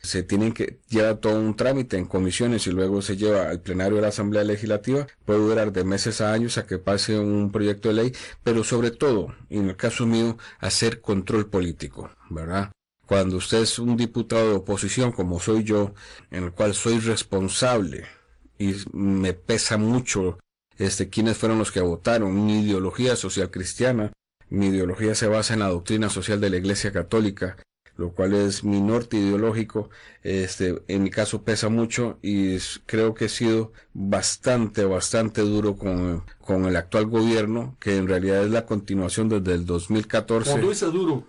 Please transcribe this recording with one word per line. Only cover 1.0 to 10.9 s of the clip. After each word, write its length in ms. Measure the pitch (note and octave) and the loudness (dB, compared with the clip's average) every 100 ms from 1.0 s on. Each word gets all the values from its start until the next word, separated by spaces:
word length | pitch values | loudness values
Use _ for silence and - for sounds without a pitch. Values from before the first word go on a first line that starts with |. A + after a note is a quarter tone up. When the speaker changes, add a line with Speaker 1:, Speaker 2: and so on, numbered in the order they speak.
| A2 G#2 | 2 2
Speaker 1:
todo 200 | A2 A2 | 2 2
un 160 | A2 | 0
trámite 420 | G#2 A#2+ C3+ B2+ F#2+ | 0 0 0 -2 -4
en 80 | |
comisiones 640 | F2 F#2 F#2 - A#2+ A2+ F#2+ | -2 0 0 0 0 0 0
y 60 | |
luego 300 | F#2 F#2 G2+ | 0 2 0
se 140 | G2 G2 | -2 0
lleva 320 | G#2+ G2+ E2+ | 2 2 2
al 120 | F2+ | -4
plenario 360 | F2+ F#2 F#2+ G#2 | -4 -2 0 2
de 60 | |
la 60 | G#2+ | 0
Asamblea 340 | G#2 G#2 G#2 | 0 0 0
Legislativa, 640 | G#2 G#2 A2 G#2 A2+ C3+ C#3+ - | 0 0 -2 -2 0 0 -2 -8
puede 140 | - G#2 | 0 4
durar 340 | G#2+ A2+ G#2+ | 4 4 2
de 120 | F#2+ | 0
meses 360 | F#2 G2 A#2+ G#2+ | 0 0 -2 -2
a 120 | G#2+ | 0
años 260 | A2 A#2+ A#2 | 2 0 -2
a 80 | G#2+ | -4
que 120 | F#2 | -4
pase 400 | F2+ G2+ - G#2+ | -2 -2 0 0
un 340 | G#2 G#2 G2+ | 2 2 0
proyecto 360 | G#2 G#2 G2+ A2+ | 0 0 0 0
de 60 | |
ley, 180 | A2 A#2+ C3 - - | 2 0 -2 -14 -6
pero 220 | - A2+ | 0 0
sobre 260 | G#2+ A#2+ A#2 | 2 0 0
todo, 420 | A#2 C#3+ A2+ E2 - - | 0 2 2 -2 -10 -6
en 220 | G#2 G2 | -2 -2
el 60 | F#2 | 0
caso 300 | A#2+ - A#2+ | -4 0 2
mío, 300 | A2+ A#2 A2 - - | 2 2 -2 -10 -8
hacer 420 | F#2+ F#2+ A2+ | -4 0 0